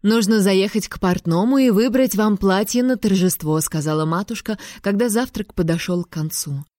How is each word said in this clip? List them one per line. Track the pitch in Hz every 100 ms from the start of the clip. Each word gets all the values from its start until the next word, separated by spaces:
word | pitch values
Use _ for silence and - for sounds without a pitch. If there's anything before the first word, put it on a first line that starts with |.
«Нужно | 202 233 202 220
заехать | 196 190 196 220 -
к | -
портному | 190 180 170 165 220 269
и | 262
выбрать | 202 247 262 262
вам | 190 214 202
платье | 196 190 208 247
на | 254 254
торжество», | 214 190 185 - 151 156
сказала | 156 156 151 156
матушка, | 156 165 202 226 - 214 - -
когда | 202 202 240
завтрак | 214 254 208 202
подошел | - 165 165 - 180
к | 170
концу. | 160 156 - 151 139 143